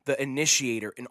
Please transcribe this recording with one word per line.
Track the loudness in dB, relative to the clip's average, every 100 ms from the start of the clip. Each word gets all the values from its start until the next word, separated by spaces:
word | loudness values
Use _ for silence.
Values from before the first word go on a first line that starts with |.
| -2
the | -2
initiator | 0 0 2 2 2 -2 -4 -10
in | -12